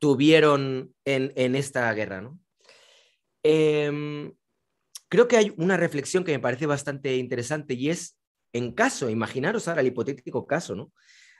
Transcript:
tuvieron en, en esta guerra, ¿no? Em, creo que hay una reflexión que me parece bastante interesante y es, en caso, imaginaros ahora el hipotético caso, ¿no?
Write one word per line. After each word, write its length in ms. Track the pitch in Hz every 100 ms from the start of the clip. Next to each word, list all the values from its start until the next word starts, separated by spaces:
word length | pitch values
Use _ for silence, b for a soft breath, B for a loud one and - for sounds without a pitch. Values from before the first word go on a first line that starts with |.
tuvieron 880 | 151 131 151 160 151 143 135 131 131 _ 139
en, 260 | 135 135 135
en 180 | 127
esta 360 | 135 139 131 117
guerra, 260 | 107 101 95
¿no? 180 | 113 170 _ _ b b b b b b _ _
Em, 920 | 156 156 156 151 147 147 147 147 151 - _ _ _ _ _ - -
creo 200 | 175 240
que 80 | 233
hay 160 | 208 165
una 200 | 175 180
reflexión 480 | 165 147 131 185
que 80 | 175
me 80 | 135
parece 260 | 123 123 151
bastante 500 | 139 143 139 139 127
interesante 560 | 123 123 120 156 143
y 140 | 123 135
es, 280 | 175 - _ _ _ _
en 200 | 120 120
caso, 360 | 120 262 - 123
imaginaros 600 | 110 107 131 156 220 170
ahora 120 | 160
el 60 | 131
hipotético 600 | 127 110 139 - 127 -
caso, 280 | 156 -
¿no? 180 | 98 - b b b b